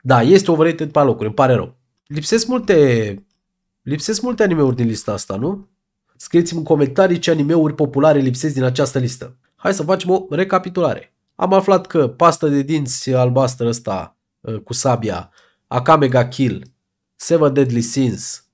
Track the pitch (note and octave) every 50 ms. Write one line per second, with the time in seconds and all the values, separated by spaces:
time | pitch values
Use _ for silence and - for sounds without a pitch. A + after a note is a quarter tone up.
0 | _ B2+ C3 A#2+ A2+ C3+ F#3 F#3+ G3 - E3 D3+ D#3 E3+ D#3+ - E3 D3 - D3+
1 | C#3+ C3+ A2 A2+ A2 G#2+ G#2+ - C3+ B2+ B2+ A2 F2 - _ _ _ _ _ _
2 | _ _ D3 D3+ D3+ - A3 A3+ A3+ - B3+ B3+ A#3+ - G3 D#3+ D3 C3+ A#2+ A#2
3 | A2 G#2 G2 G2 _ _ _ _ _ _ _ _ _ _ _ _ _ C3 C#3 D3
4 | - - A3 G#3+ - B3 A#3+ - A3 G3 E3+ D#3+ D3 C3 A#2+ B2+ A#2+ A#2 A2+ G#2+
5 | - - G#2 - - _ G2 G2 A#2+ D#3+ G3 G3 G3 _ _ _ _ _ _ _
6 | _ _ _ _ - - - E3+ F3 F3 E3+ E3+ D3+ - E3+ D3 D3+ C#3 B2+ -
7 | F#3+ F#3 F3 E3+ - - E3 D#3 C#3+ C#3+ E3 E3+ D#3 D3+ D3 - D#3 C3 B2 C#3
8 | C#3 D#3+ D3 C#3+ C3+ C3 B2 B2+ - D#3 C#3+ C3 C3 B2+ B2+ C3 D3 B2+ - C3+
9 | B2+ A#2+ - - - - - _ _ _ _ _ - F3+ F#3+ G3 D3+ D#3 F#3+ F#3
10 | F#3 F3 F#3 F#3+ F#3+ - - D3+ F#3+ F#3+ G3 F3+ F3+ F#3 F3+ F3+ E3+ C#3+ G#2+ -
11 | - _ _ _ _ _ _ _ F#3 F3+ F#3+ G3 F#3+ G3+ G3+ F3+ F3+ - - E3+
12 | C#3+ A#2+ B2 - E3+ E3+ E3 - - D3+ C#3+ C#3+ C#3 C#3 D#3+ D#3 C#3+ B2+ B2+ -
13 | - - C3 B2+ B2+ B2+ B2 C3 C3+ B2 B2+ - A#2+ A#2 A#2 A#2 - - G2 F#2
14 | F2 - _ _ _ _ _ _ _ - A2+ G#2 - - A#2+ - - C3+ B2 -
15 | A2 G#2+ F#2 E2+ F2 _ _ _ _ _ _ _ _ _ B2+ B2+ B2 - D#3+ D3+
16 | C#3+ B2+ B2+ B2+ A#2+ B2+ - - C3+ A#2+ G2+ - - - _ _ _ _ _ _
17 | _ _ _ _ - - E3 E3 D#3 C#3+ C3+ C3+ C#3 B2+ A#2+ A#2+ A#2 - - C#3
18 | C3 A#2+ G#2 F2+ - - - - _ _